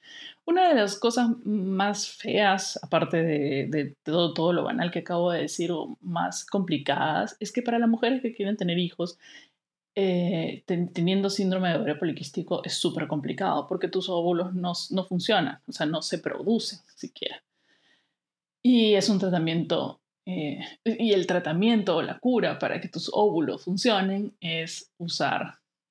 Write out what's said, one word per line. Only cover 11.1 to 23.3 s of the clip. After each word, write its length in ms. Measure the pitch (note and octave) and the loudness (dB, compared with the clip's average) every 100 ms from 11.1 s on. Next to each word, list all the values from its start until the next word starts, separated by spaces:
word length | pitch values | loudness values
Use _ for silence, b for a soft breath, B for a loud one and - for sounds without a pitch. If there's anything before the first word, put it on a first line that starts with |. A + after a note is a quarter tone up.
| G3 G3 | 2 0
síndrome 380 | G3 F#3+ F#3 F#3 | 0 0 0 2
de 80 | E3 | 0
ovario 240 | - D3+ | 0 -2
poliquístico 640 | F3 C#3 C#3 - D#3+ F3 | -2 -4 -8 -8 -4 -4
es 120 | - - | -4 -2
súper 340 | E3+ - D3 | -2 -2 -4
complicado 580 | D3+ C#3 C#3 F#3+ D#3+ C#3 | -4 -4 -4 0 -2 -2
porque 220 | F#3 E3+ | -4 -2
tus 180 | F#3 F3+ | -4 -2
óvulos 460 | F3 E3+ F3 F#3 | 0 2 0 0
no, 180 | F#3 F3+ E3+ - | -2 -4 -4 -4
no 120 | F#3 | -4
funcionan, 560 | F3+ F3+ F3 G#3 D3 - - | -2 -4 2 2 2 -4 -14
o 60 | |
sea, 120 | - D3+ | -4 -2
no 160 | D#3+ | -2
se 180 | - E3 | -4 -6
producen 600 | D3+ - D#3 A3+ - F#3 _ _ | -4 -4 0 0 0 -10 _ _
siquiera. 480 | - - - - - _ _ _ _ _ _ _ _ _ _ _ | -14 -8 -8 -8 -16 _ _ _ _ _ _ _ _ _ _ _
Y 300 | B3 B3 G#3+ | 4 6 8
es 160 | G3+ G3 | 6 6
un 100 | G3 | 2
tratamiento, 800 | F#3+ F3+ D#3+ E3 - E3 C3+ - _ _ - | 2 2 2 0 0 0 -2 -8 _ _ -8
eh, 360 | F#3 D3+ C#3 B - A#3 | -6 -6 -6 B -6 -4
y 260 | A3 A3+ | 0 2
el 160 | G3 D#3 | 4 4
tratamiento 720 | F3+ E3+ E3 A3 A3+ F#3+ E3 | 0 0 2 4 4 2 0
o 40 | |
la 180 | B2+ - | 0 -2
cura 380 | B3+ B3 F3 - | 2 2 2 0
para 220 | - F3+ | -4 -4
que 80 | F3 | -6
tus 240 | E3+ - | -10 -4
óvulos 520 | - G#3 | 2 2